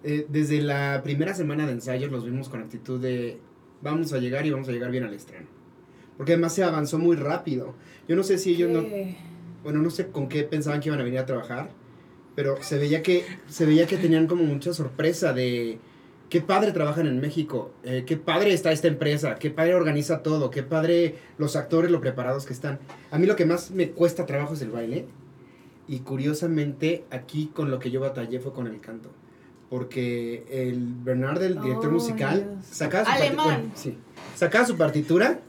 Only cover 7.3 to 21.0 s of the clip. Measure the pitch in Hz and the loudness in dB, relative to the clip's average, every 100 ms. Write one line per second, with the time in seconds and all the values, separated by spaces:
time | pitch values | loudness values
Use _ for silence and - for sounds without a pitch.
7.3 | 175 - 127 - - - - - 175 185 | -2 -2 -4 -6 -14 -20 -18 0 0 2
8.3 | 185 190 170 170 113 110 101 95 90 - | 2 2 2 4 2 0 -6 -8 -10 -16
9.3 | - - - 147 151 165 - 180 156 135 | -18 -18 -12 -4 0 0 0 -4 -4 -2
10.3 | 151 147 156 147 147 147 143 123 127 131 | -2 -2 -2 0 -2 0 -2 0 -2 -2
11.3 | 123 - - - - - - - - - | -4 -4 -8 -8 -14 -20 -20 -20 -20 -12
12.3 | - 139 135 - 143 147 156 - 175 - | -4 -2 -2 -2 0 2 2 4 2 2
13.3 | - - - 160 156 170 185 170 160 160 | -12 -14 2 6 6 6 4 4 6 4
14.3 | 175 156 139 175 165 139 - 160 170 175 | 4 2 0 -4 -4 -4 0 0 2 0
15.3 | 127 123 120 117 110 - - - - - | 2 0 0 -4 -6 -14 -20 -20 -20 -2
16.3 | 170 160 190 208 175 147 156 156 127 147 | -2 2 4 4 2 0 2 0 0 0
17.3 | 160 151 127 - - 123 127 127 160 165 | -2 -2 -4 -6 -12 -4 -4 -2 -4 0
18.3 | 165 208 175 170 156 170 147 151 147 143 | 2 4 4 2 4 2 2 0 2 0
19.3 | - 151 156 165 180 156 147 143 160 156 | -2 -4 2 4 6 4 2 0 -2 0
20.3 | 156 131 135 131 160 160 170 | 0 0 -2 -2 0 4 4